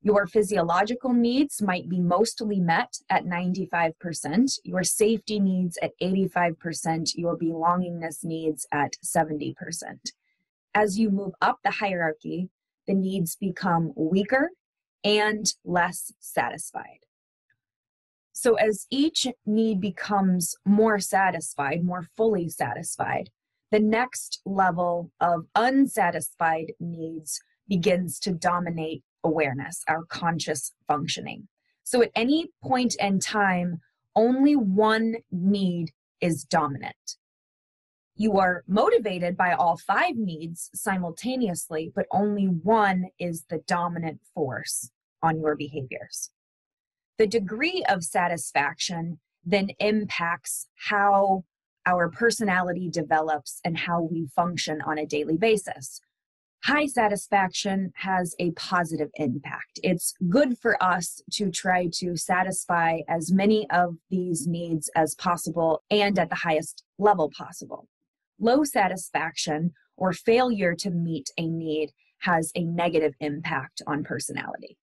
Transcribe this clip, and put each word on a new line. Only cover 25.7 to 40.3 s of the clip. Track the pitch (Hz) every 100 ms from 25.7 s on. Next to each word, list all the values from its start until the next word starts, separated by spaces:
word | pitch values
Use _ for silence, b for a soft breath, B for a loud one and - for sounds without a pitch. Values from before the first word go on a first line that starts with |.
| 269 277 - 175 170 147 - 165 160 156 -
needs | 170 165 160 165 151 - b b _
begins | 196 170 180 180 -
to | -
dominate | 170 180 175 175 165 160 160 _ _
awareness, | 170 160 143 131 - 170 -
our | 156
conscious | 165 - 170 170 156 151 - _ _
functioning. | 147 160 - - - - _ _ _
So | - 247
at | 233
any | - 233 302 339 _
point | - 254 247 -
in | 202 190
time, | - 220 202 180 180 170 _ _ _
only | - 233 262 277
one | 294 208 190 214 220 226 226 _
need | 180 185 202 190 175 165 _ _ _
is | 180 165
dominant. | - 170 147 143 - - - - _ _ _ _ _ _ _ _ _ _
You | 214 196
are | 185 175 -
motivated | 196 311 466 214 185 175
by | 180 180
all | 170 175 165
five | - 202 349 247
needs | 208